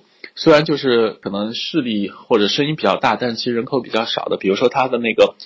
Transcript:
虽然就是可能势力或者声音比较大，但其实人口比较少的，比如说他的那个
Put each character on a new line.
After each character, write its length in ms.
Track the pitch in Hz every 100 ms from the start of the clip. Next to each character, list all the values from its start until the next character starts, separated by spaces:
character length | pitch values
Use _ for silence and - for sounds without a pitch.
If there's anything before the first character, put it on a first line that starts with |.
| _ _ - -
虽 160 | -
然 120 | 151
就 140 | 160 143
是 320 | 135 117 110
可 180 | - -
能 260 | 101 107
势 280 | 117 - 165
力 260 | 123 107 101
或 300 | - - 233
者 100 | 202
声 180 | - 143
音 100 | 156
比 60 |
较 140 | 202 92
大， 200 | 135 104
但 200 | 123 113
其 80 |
实 100 | 127
人 120 | 117 123
口 140 | 135
比 100 | -
较 160 | 110 113
少 200 | - -
的， 120 | 98
比 100 | 98
如 60 |
说 160 | 101 123
他 180 | 139 131
的 80 | 120
那 140 | 117
个 220 | 107 101 -